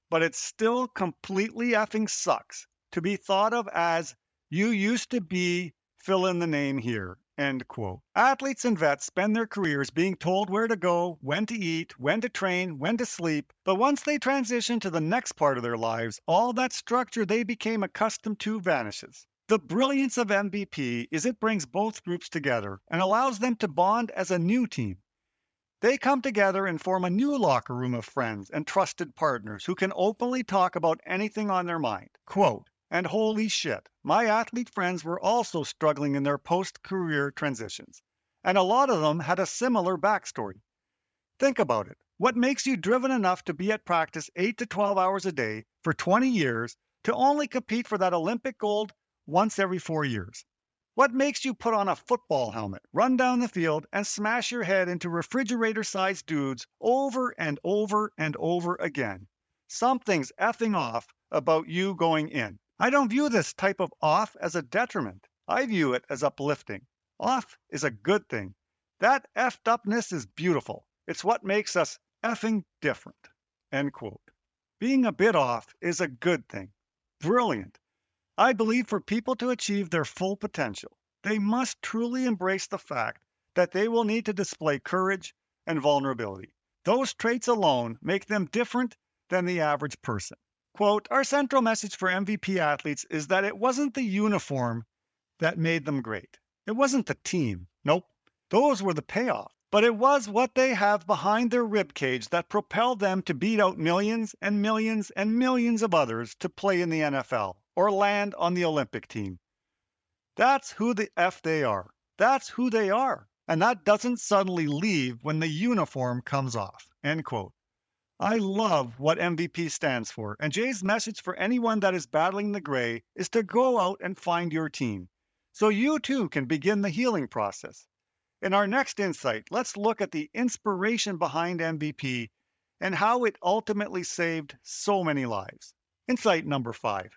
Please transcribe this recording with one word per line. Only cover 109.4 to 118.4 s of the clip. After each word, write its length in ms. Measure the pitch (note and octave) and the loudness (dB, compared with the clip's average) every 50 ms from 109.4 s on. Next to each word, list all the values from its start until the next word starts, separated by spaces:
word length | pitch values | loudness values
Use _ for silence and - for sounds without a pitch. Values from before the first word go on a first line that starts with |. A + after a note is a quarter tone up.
| _ _ _ _ _ _ _ _ _ _ _ _ _ _ _ _ _ _ _ | _ _ _ _ _ _ _ _ _ _ _ _ _ _ _ _ _ _ _
That's 360 | - A3 B3+ C4+ C4+ - - - | 2 4 4 4 2 0 -6 -6
who 200 | - G#3+ A#3 B3 | -2 0 0 0
the 180 | G3 A3 - - | 0 -2 -4 0
F 240 | - F3 F#3 F3 - | 0 0 0 0 -2
they 240 | - E3 D#3+ D#3 C#3+ | -2 -2 0 2 2
are. 260 | A#2+ G#2 F#2+ F#2 - _ _ _ _ _ - | 0 0 -2 -4 -8 _ _ _ _ _ 2
That's 320 | F#3+ A#3 - - - - | 2 4 4 2 -2 -6
who 180 | - - B3 B3+ | -4 -2 -2 0
they 220 | A3 A3+ G#3+ F#3+ | 0 2 2 2
are. 380 | G3 A#3 C4+ C4 A3 - - _ _ _ _ - | 2 0 0 0 -2 -4 -8 _ _ _ _ -2
And 140 | E3 D#3+ F#3 | 2 4 4
that 220 | A3+ B3 F#3+ - | 4 2 2 2
doesn't 360 | - G#3 G#3+ - B3 B3 A3+ | 2 2 2 2 -2 -4 -4
suddenly 460 | - - G#3 G3 G3 F#3 F3+ E3+ D#3+ | 0 2 2 2 4 2 0 0 0
leave 560 | D3 C#3+ D3 F#3 A3 G3 D#3 C3 B2 A#2+ A#2 - | 0 0 0 0 0 2 2 0 0 -4 -4 -4
when 180 | D3+ D3+ D#3 | -4 -2 0
the 80 | D#3+ E3 | -2 -2
uniform 720 | D3+ D#3 G3+ A#3+ B3 G3+ D#3 - - C#3 B2+ B2 B2 B2 | -2 0 0 2 2 2 0 0 -2 -2 -2 -2 -2 -4
comes 340 | - - - C#3 C3+ C3 A2+ | -4 -2 -2 -2 -2 -2 -2
off." 360 | A2+ G2 - - - - _ _ _ - | -4 -4 -6 -8 -16 -20 _ _ _ -4
End 220 | C#3+ D#3 D#3+ D3+ | -2 -2 -2 -4
quote. 300 | - - A2 F#2+ - - _ _ _ _ _ _ _ _ _ _ _ _ - | -4 -4 -4 -6 -6 -12 _ _ _ _ _ _ _ _ _ _ _ _ -2
I 160 | - G3+ A3 | 0 0 2
love 640 | A#3 | 2